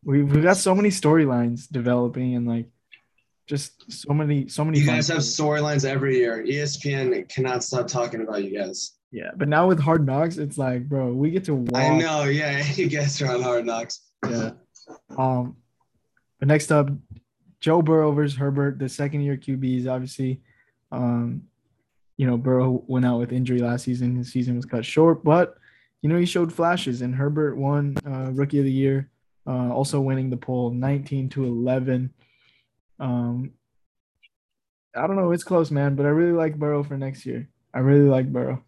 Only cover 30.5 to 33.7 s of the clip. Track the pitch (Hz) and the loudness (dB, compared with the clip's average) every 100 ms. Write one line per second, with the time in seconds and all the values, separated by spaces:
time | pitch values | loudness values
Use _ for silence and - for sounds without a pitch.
30.5 | 127 120 123 131 139 139 139 131 139 131 | -2 -2 -2 -2 -2 -2 -4 -4 -4 -4
31.5 | 117 123 131 131 127 131 _ _ _ _ | -2 0 0 0 -2 -4 _ _ _ _
32.5 | _ _ _ _ _ 135 123 120 120 127 | _ _ _ _ _ -4 -2 -2 -4 -8
33.5 | _ _ | _ _